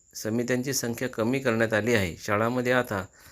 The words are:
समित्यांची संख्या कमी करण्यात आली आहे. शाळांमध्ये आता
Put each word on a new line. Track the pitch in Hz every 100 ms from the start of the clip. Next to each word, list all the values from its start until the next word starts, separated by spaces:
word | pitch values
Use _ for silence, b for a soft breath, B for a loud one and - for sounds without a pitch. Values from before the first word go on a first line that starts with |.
| _
समित्यांची | - 110 113 120 127 135
संख्या | 135 120 117 123
कमी | - 113 135
करण्यात | 131 113 113
आली | 110 107
आहे. | 120 92 76
शाळांमध्ये | - 104 113 127 123
आता | 127 123 101 95 B B